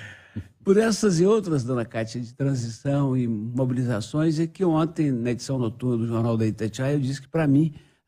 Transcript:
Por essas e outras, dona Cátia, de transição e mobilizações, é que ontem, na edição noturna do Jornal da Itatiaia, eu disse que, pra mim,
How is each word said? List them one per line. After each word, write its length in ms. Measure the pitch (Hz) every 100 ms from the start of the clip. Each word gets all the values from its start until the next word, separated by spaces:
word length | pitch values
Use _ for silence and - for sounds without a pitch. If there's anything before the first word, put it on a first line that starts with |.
| 104 - - - - _
Por 140 | - 196
essas 420 | 226 202 214 165
e 60 | 185
outras, 360 | 220 190 147
dona 220 | 120 127
Cátia, 380 | 110 117 113 120
de 120 | 117
transição 840 | - 139 131 113 113 139 143 139 131
e 100 | 120
mobilizações, 1120 | 110 113 123 127 123 120 107 - 151 165 156
é 80 | 165
que 160 | -
ontem, 480 | 180 156 160 165 151
na 200 | 123 120
edição 280 | 117 - 131
noturna 380 | 113 - 127 117
do 100 | 113
Jornal 300 | 113 117 113
da 100 | 113
Itatiaia, 460 | 104 107 - 131
eu 80 | 147
disse 200 | 131 139
que, 60 | -
pra 180 | 160 151
mim, 280 | 139 156 - - _